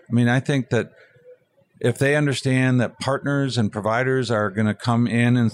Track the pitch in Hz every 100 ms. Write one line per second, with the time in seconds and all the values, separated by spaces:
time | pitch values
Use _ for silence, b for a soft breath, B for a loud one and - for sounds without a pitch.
0 | b 113 120 123 - 143 120 120 104 -
1 | B B B B B _ _ - 131 113
2 | 139 147 147 131 135 131 131 127 110 -
3 | - 135 139 143 139 117 104 104 104 113
4 | 127 131 117 110 104 98 110 104 - 117
5 | 120 117 120 123 117